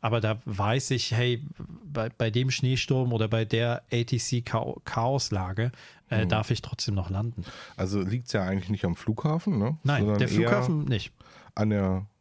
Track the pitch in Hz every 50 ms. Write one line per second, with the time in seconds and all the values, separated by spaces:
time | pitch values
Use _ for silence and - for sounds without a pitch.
0 | - 113 113 117 104 107 110 110 - - 104 95 101 104 117 135 131 - 135 120
1 | - - 117 117 123 123 120 117 147 143 - - - - 170 - - 165 143 117
2 | 110 117 - _ 120 113 104 123 127 131 127 - - 127 131 123 - - 139 131
3 | 131 123 120 110 110 104 113 113 113 107 - 113 117 120 120 - - _ - 117
4 | 117 - - 117 - - - 120 120 - - 113 - - - - - - - 123
5 | 117 123 139 139 - - 107 95 92 92 95 101 113 123 - - - - - -
6 | _ _ 117 110 110 87 113 107 113 - 117 107 - - - - - - 101 98
7 | 92 90 92 95 107 120 113 - 85 - - - - - - - 95 92 101 101
8 | 92 92 107 127 120 - - 107 95 92 98 98 87 90 104 98 - 90 85 -
9 | - - 110 110 - 151 151 170 - 208 175 110 101 117 156 156 - 135 147 127
10 | 101 104 107 104 - - 98 107 113 117 123 - 123 - 170 151 147 135 127 98
11 | - - - _ - - - - - - _ - 107 107 107 101 98 95 95 95
12 | 98 104 - _